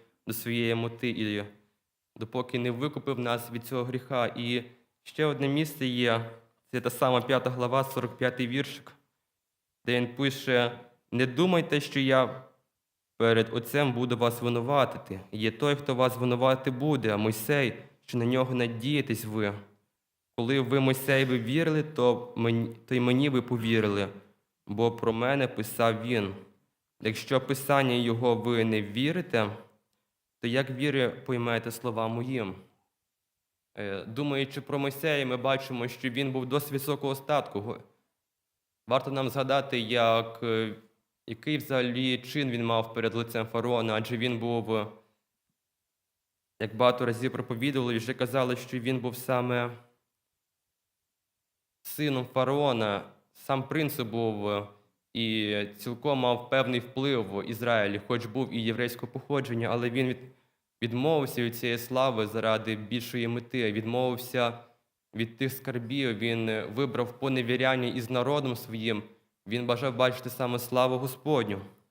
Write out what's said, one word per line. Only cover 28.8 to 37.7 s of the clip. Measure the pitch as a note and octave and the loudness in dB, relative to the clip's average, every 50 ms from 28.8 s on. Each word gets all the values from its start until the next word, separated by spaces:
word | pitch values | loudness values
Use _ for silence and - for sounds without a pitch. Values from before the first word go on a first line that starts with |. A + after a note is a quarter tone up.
вірите, | G#2 G2+ G2+ A#2+ C3 D3 E3+ F3+ E3+ - - A#2 G#2+ G#2 G#2+ - - - _ _ _ _ _ _ _ _ _ _ _ _ _ _ | 0 -2 -2 -2 0 0 0 -2 -4 -2 0 0 0 0 -2 -8 -14 -20 _ _ _ _ _ _ _ _ _ _ _ _ _ _
то | - A#2+ | -4 -2
як | A#2 C3 C#3 B2+ | 0 0 0 -2
віри | C3 B2 C#3 D3 C3 C3+ B2+ A#2 | -2 -2 0 0 2 2 2 0
поймете | - - - - C3 A#2+ A#2+ A#2+ A#2 A2+ A2+ A#2 | 0 -4 -6 -4 -2 -2 0 0 0 0 -2 -4
слова | A2+ - - B2 A2 A2+ A2+ A2 | -8 -6 -6 -4 -2 -2 -2 -2
моїм?» | A2+ A#2 A#2+ B2+ C3+ B2 G#2+ F#2+ F#2 - - _ _ _ _ _ _ _ _ _ _ _ _ _ _ _ _ _ _ _ _ _ _ | -2 -4 -4 -4 -4 -4 -4 -4 -6 -10 -14 _ _ _ _ _ _ _ _ _ _ _ _ _ _ _ _ _ _ _ _ _ _
Е, | - G#2 G2+ G2 G2 - | -10 -8 -6 -6 -6 -8
думаючи | - A2+ B2 D3 D3 C#3+ C#3 C#3 C3+ - C#3+ | -8 -6 -4 -4 -2 0 -2 -2 -2 -4 -10
про | C3 - D3 C#3+ | -8 -6 -4 -2
Мойсея, | C#3 C#3 C3+ - - D#3+ D3+ C#3+ C3+ | -2 -2 -4 -2 -2 -2 0 0 0
ми | B2+ B2+ B2 | -2 -2 -2
бачимо, | B2 C3+ C3+ C3 C3+ - C3 A#2+ A#2+ B2 | 0 0 0 0 -2 -4 -6 -4 -6 -6
що | A#2+ - - C3 | -6 -6 -6 -4
він | A#2 B2+ C#3 C3+ | -2 -2 -2 -2
був | C3+ C3+ B2+ | -2 -2 -2
досить | B2+ C3 D3 C#3+ - | 0 -2 -2 -2 -2
високого | C#3 C3+ C3+ D3 D3 C#3 - C#3 C3+ | -4 -4 -2 -2 -4 -2 -2 -4 -4
статку. | C3+ - - D3+ C#3+ - - - C#3+ | -4 -2 0 0 0 0 -2 -4 -6
Го-, | A2+ A#2 | -6 -6